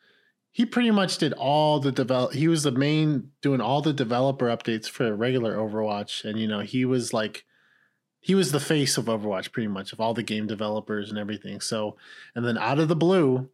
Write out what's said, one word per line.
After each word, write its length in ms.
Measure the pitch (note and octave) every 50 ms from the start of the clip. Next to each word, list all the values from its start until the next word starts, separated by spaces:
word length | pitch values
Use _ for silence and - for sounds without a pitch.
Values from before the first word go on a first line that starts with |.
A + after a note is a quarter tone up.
| _ _ _ _ _ _ _ _ _ _
he 140 | _ - A#3
pretty 260 | A#3 - B3 A#3+ A#3
much 260 | G#3+ G3+ F#3+ F3+ -
did 160 | - E3 C#3+ -
all 460 | - A#2 C3+ C#3+ D3+ D3+ D3+ D3+ D3
the 120 | C3+ C#3
develop-, 420 | B2 C#3+ C3 A2+ B2+ B2 B2+ - -
he 140 | C3 D#3
was 160 | E3 E3 D#3 C#3+
the 80 | D3
main, 600 | B2 C3 C#3 D3 D3+ D#3 D#3 D3+ D3+ B2+ - - - _
doing 200 | - C#3+ C#3 B2
all 200 | G#2+ A#2 C3+ D3
the 120 | C#3+ D#3+ D3
developer 520 | C3+ C3 A2 B2 A#2+ C3 C#3 C3+ C#3 B2+
updates 420 | A#2+ A#2 A2+ - A#2+ A2+ A2 -
for 260 | - - - C3 A2+ G#2
regular 400 | G2+ A2+ C3 B2+ C3 A#2 A2 F#2+
Overwatch. 680 | G#2 A2 G#2+ G#2 A2 G#2+ G#2+ G#2 G2+ G#2 - - - -
And, 160 | A2 G#2+ A2
you 80 | A2
know, 120 | G#2+ A2 G2+
he 260 | G2+ G2+ - B2+ B2+
was, 280 | B2+ C3 B2+ A2+ A2 -
like, 320 | A2+ A2 G#2 - - - _ _ _ _ _ _ _ _ _ _ _ _ _ _ _
he 140 | - - F#3
was 160 | G3 F3+ C3+
the 80 | D3 C#3+
face 380 | C#3 - D#3+ D3+ C#3 - -
of 80 | C#3 A2
Overwatch, 460 | A2+ A2+ G#2+ G2+ G#2+ G2 F#2 F#2 -
pretty 160 | - B2+ A2+
much, 240 | G#2+ G2 F#2+ F#2+ -
of 80 | - -
all 140 | A2 A2+ A2+
the 100 | A#2 A2
game 240 | - A2 G#2+ G#2+
developers 640 | G#2 A2 G2 A2 G#2+ G#2+ G#2+ G#2+ - G#2+ G#2 G2+ G#2
and 100 | G#2+ G#2+
everything. 420 | G#2 G2+ G#2+ G2+ - G2 G2+ G#2
So, 360 | - - A#2 A2 G#2+ G#2 G2+ - - - - - - - -
and 100 | A#2+ A#2+
then 120 | A#2+ A2+
out 220 | - G#2+ A2+ C#3 D3
of 80 | D#3+
the 80 | D3+ F3
blue, 540 | D3+ E3 F3 F#3+ F#3 D#3 C3 B2+ B2+ C3 -